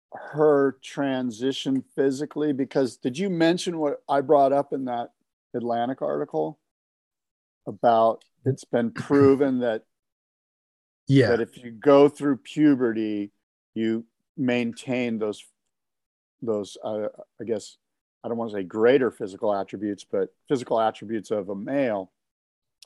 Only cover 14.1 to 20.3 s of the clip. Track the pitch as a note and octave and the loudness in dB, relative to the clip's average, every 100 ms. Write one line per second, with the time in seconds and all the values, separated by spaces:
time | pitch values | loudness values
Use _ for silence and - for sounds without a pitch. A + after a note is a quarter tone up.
14.1 | _ _ - B2+ B2 A#2 A2+ - B2 A#2+ | _ _ -6 -2 -2 -2 -8 -6 -4 -4
15.1 | A2+ G#2+ G2+ - _ _ _ _ _ _ | -4 -4 -6 -12 _ _ _ _ _ _
16.1 | _ _ - A#2 G#2+ F#2+ - - G#2+ G#2+ | _ _ -12 -6 -4 -6 -10 -8 -6 -6
17.1 | - - - A2 G#2+ - _ _ _ _ | -10 -20 -14 -6 -6 -8 _ _ _ _
18.1 | _ A2+ A#2 A2+ G#2 F2+ G#2+ A#2 C3+ A#2+ | _ -10 -6 -6 -6 -6 2 6 6 4
19.1 | - G#2 F#2 A2 G2+ F#2+ F#2+ G#2 G2 - | -2 -12 -4 -2 -2 -4 -6 -6 -6 -4
20.1 | G#2 F#2+ | -4 -4